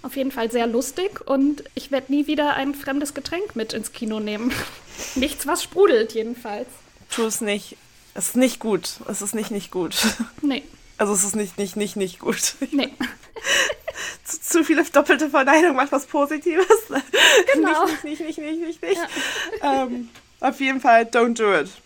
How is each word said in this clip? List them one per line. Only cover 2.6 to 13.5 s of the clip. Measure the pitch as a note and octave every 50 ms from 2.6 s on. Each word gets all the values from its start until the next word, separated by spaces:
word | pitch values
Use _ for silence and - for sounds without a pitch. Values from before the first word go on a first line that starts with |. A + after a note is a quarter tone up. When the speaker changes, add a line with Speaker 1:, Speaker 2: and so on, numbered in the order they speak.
| C4+ C#4 C#4
Speaker 1:
fremdes | C#4+ - C#4+ C4+ C#4+ D4+ C#4+
Getränk | - C#4+ C4+ - E4 F4 G#4 G#4+ -
mit | A3+ A3 A3 -
ins | A3+ G#3+ -
Kino | - - A#3+ A3 A3 A3
nehmen. | G#3+ G#3+ G#3 G#3 A#3 B3 D4 - - - - - -
<laughs> | - - - - - -
Nichts, | C4 B3+ - - - -
was | C4+ E4+ F4
sprudelt, | - - - E4+ G4+ G4 C#4+ A3 - -
jedenfalls. | - A3 A3 A3+ B3 - - A3+ G3+ A3 B3+ - - - - _ _ _ - _
Speaker 2:
Tu | - - A3+
es | A3 G#3 -
nicht. | A#3 G#3 G3+ G#3 - - - _ _ _ _ - _ _ _
Es | - G3 -
ist | -
nicht | A#3+ B3+ B3+ B3 -
gut. | - A3+ G#3 F3 F3 - - - - -
Es | G#3 -
ist | G3+ G3+ -
nicht, | A3 G#3+ -
nicht | A3+ G3+ F#3 -
gut. | - F3+ F3 D3+ - - - A3 - - A#3 - - -
Speaker 1:
Nee. | - C#4+ C4 - - - - - - - - _
Speaker 2:
Also | A3 G3+
es | G#3 - -
ist | G3+ -
nicht, | A3 G#3 F#3 - -
nicht, | G3+ F#3+ -
nicht, | G#3+ G#3 G3+ -
nicht | G#3+ F#3+ F#3 F3 -
gut. | - - G#3+ - - - - -
<laughs> | C#4 -
Speaker 1:
Nee. | - C#4 B3+ C4+ - - C4 - - - - - - A4+ - C5